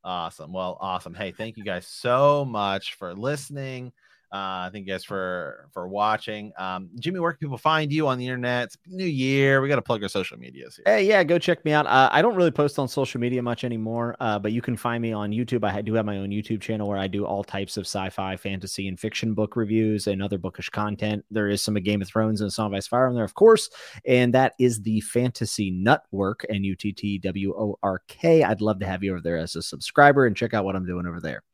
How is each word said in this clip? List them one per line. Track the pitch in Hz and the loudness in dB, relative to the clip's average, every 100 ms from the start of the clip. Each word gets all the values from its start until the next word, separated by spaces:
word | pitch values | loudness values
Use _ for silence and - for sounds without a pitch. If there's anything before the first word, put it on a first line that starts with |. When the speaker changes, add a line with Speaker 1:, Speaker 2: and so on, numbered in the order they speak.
Speaker 1:
Awesome. | 92 90 82 - 78 | -6 -6 -6 -10 -10
Well, | 92 90 - | -6 -6 -6
awesome. | 95 92 92 | -6 -6 -8
Hey, | 87 98 | -10 -10
thank | - 110 110 | -8 -12 -10
you | |
guys | 101 90 - | -8 -8 -8
so | - 123 127 143 147 135 | -6 0 4 4 4 0
much | 110 101 98 - | -2 -2 -2 -6
for | - 92 | -12 -12
listening. | 92 123 147 143 143 135 127 123 _ _ _ _ | -6 -6 -6 -10 -12 -10 -10 -14 _ _ _ _
Uh, | 98 95 95 92 | -8 -6 -6 -8
thank | 104 95 | -10 -6
you | |
guys | 92 | -8
for, | - 98 92 90 76 52 71 | -6 -6 -4 -4 -8 -12 -14
for | 95 90 | -10 -6
watching. | 98 107 110 - 107 104 - | 0 2 0 -4 -10 -12 -8
Um, | 92 92 92 110 | -6 -6 -10 -10
Jimmy, | 151 185 | -8 -2
where | 170 | -2
can | 160 | -4
people | 147 120 | -8 -4
find | 156 156 151 | 0 0 0
you | 151 151 | 0 0
on | 127 | 0
the | |
internet? | 123 127 123 123 120 | -4 -4 -2 -2 -4
It's | - - | -10 -16
new | 185 | -6
year. | 185 143 131 135 139 135 | -4 0 0 4 4 4
We | 135 | 4
gotta | 135 | 0
plug | - 113 | 0 -2
our | 101 | 0
social | 98 90 58 | -2 -4 -10
medias | 64 65 62 - | -18 -18 -20 -2
here. | - | 2
Speaker 2:
Hey, | 214 | 4
yeah, | 196 208 | 6 4
go | 160 170 | 6 2
check | 175 165 | 2 0
me | 151 | 2
out. | 151 147 | 2 6
Uh, | 131 135 | 6 8
I | 147 | 6
don't | 208 185 | 4 4
really | 175 | 2
post | - 147 147 | 4 0 0
on | 131 | -2
social | - 131 131 | 0 -2 0
media | 120 127 | -2 0
much | 120 120 | -2 -4
anymore, | 127 113 110 117 117 - | -4 -4 -4 -2 -4 -2
uh, | 117 104 | -2 0
but | 104 | 0
you | 117 | -2
can | 123 117 | -2 -4
find | 123 117 | -2 -2
me | 117 | -2
on | 107 104 | -2 -2
YouTube. | 110 120 123 | -2 0 0
I | 104 | 0
ha-, | 101 | -2
do | 104 | 0
have | 110 104 | 0 0
my | 101 | -2
own | 98 | -4
YouTube | 104 107 110 | -4 -4 -6
channel | - 110 101 | -4 -4 -2
where | 98 | -2
I | 95 | -2
do | 98 101 | -2 -2
all | 101 | -4
types | 101 98 98 - | -4 -6 -6 -8
of | 92 | -6
sci-fi, | 101 95 - 95 95 | -6 -6 -6 -6 -6
fantasy, | 98 95 92 - 98 | -6 -8 -8 -8 -8
and | 92 | -6
fiction | 110 - 113 | -6 -4 -4
book | 104 107 120 | -2 -2 -2
reviews | 107 110 110 107 104 | 0 2 2 0 -2
and | 95 | -2
other | 98 95 | -2 -4
bookish | 90 - - | -6 -10 -8
content. | - 104 104 104 107 - | -4 -4 -2 -4 -4 -4
There | 107 104 | -2 0
is | 101 | 0
some | - 104 | 0 -2
of | |
Game | 92 104 | 0 0
of | 92 | 0
Thrones | 110 110 104 | 0 0 0
and | 104 | -4
Song | - 107 | -4 -4
of | |
Ice | 98 | -4
and | - | -2
Fire | 123 131 | 2 2
on | 123 | 2
there, | |
of | 104 | -4
course, | - 220 220 - - - - - | 6 8 8 2 -12 -20 -10 2
and | 123 123 | 4 6
that | 127 131 - | 6 4 4
is | 127 113 | 2 2
the | 101 110 | -2 -2
Fantasy | - 120 123 - 113 - 101 | 0 0 0 -2 -6 -2 -2
Nutwork, | 92 101 147 _ 98 98 107 - | 0 2 2 _ -2 -2 -2 -4
N | 104 | -2
U | 98 92 | -2 -2
T | 104 | -4
T | 98 104 98 | -4 -4 -4
W | 95 98 98 | -4 -4 -4
O | 95 107 95 | -2 -4 -2
R | 101 92 _ | -2 -4 _
K. | - 165 160 | -2 4 6
I'd | 104 107 | 6 2
love | 104 98 | 0 0
to | 92 | -2
have | 92 | -4
you | 98 | -4
over | 90 | -4
there | 82 85 | -2 -2
as | 82 82 | -2 -6
a | |
subscriber | - 71 - - 143 139 127 | -8 -10 0 8 10 10 4
and | 98 | 2
check | 117 | -2
out | 110 | 0
what | 98 98 | 0 -2
I'm | 90 | -4
doing | 87 87 | -4 -6
over | 85 | -6
there. | 82 57 _ | -8 -8 _